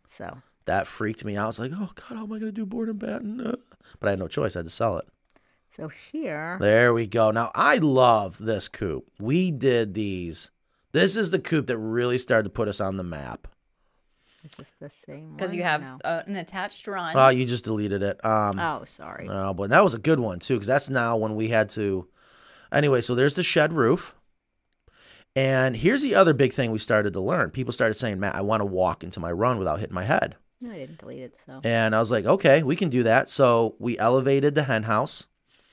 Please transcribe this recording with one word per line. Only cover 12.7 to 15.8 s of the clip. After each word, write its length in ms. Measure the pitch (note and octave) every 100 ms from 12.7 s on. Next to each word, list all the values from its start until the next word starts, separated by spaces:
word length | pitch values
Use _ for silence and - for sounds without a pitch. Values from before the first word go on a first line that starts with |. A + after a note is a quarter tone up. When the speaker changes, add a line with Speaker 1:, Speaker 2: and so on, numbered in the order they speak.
| G2
Speaker 2:
on 160 | G2 F#2+
the 60 |
map. 440 | F2 D#2 C2 A1+ - - _ _ _ _ _ _ _ _
Speaker 1:
Is 80 | D3+ -
this 160 | C#3+ _
the 100 | D3 - -
same 300 | C#3+ D#3+ -
Speaker 3:
'Cause 160 | F#3
you 80 | F3
Speaker 1:
one? 80 | F3
Speaker 3:
have, 120 | D3+